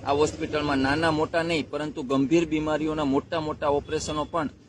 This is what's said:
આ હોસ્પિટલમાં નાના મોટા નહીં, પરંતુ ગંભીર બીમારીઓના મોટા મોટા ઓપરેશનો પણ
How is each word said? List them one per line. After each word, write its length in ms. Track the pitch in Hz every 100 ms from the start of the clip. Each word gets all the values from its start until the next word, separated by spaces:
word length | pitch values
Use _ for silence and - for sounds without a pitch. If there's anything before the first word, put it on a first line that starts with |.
| 131
આ 80 |
હોસ્પિટલમાં 640 | 143 151 - 160 151 147 135
નાના 340 | 135 151 165
મોટા 320 | 156 160 170
નહીં, 260 | 165 160 -
પરંતુ 320 | 143 151 160
ગંભીર 440 | 127 135 135 165 165
બીમારીઓના 600 | 156 151 156 156 156 147
મોટા 340 | 139 - 170
મોટા 280 | 151 147 151
ઓપરેશનો 560 | 143 143 156 - 151 143
પણ 240 | 170 143 -